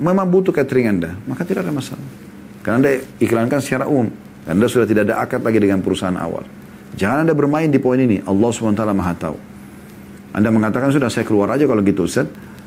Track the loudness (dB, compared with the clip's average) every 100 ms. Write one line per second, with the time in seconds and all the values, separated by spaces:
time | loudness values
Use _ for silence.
0 | 0 2 4 2 2 2 0 2 2 0
1 | -2 -6 -8 -6 -4 -4 -2 -4 -6 -10
2 | -14 -18 -20 -20 -20 -10 -2 2 2 0
3 | -4 -2 0 2 2 0 -2 -2 0 0
4 | 0 -4 -16 -14 -2 2 2 4 4 4
5 | 2 0 -2 -2 0 2 2 2 0 -2
6 | -2 -4 -4 -8 -10 -18 -20 -20 -16 -4
7 | 0 2 2 2 2 2 2 2 2 2
8 | 2 2 0 2 2 0 0 0 0 0
9 | -2 -4 -6 -8 -12 -20 -20 -20 -20 -20
10 | -20 -20 -8 0 2 2 2 0 0 2
11 | 0 0 0 2 2 2 2 4 2 2
12 | 0 -2 -4 -6 -18 -20